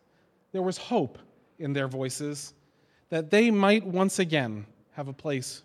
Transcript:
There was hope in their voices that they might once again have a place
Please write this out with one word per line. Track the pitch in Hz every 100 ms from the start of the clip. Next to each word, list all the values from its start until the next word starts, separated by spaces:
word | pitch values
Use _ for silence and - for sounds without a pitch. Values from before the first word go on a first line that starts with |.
| _ _ _ _ _
There | 190
was | 185 175
hope | - 240 139 - - _ _ -
in | 147
their | 139 135
voices | 131 131 - 147 147 - - _ _ _ _ _
that | 165 156
they | 208 233
might | 208 196 220
once | 190 180 190 -
again | 175 156 120 107 104 _ _
have | - 139
a |
place | 135 160 135 127 -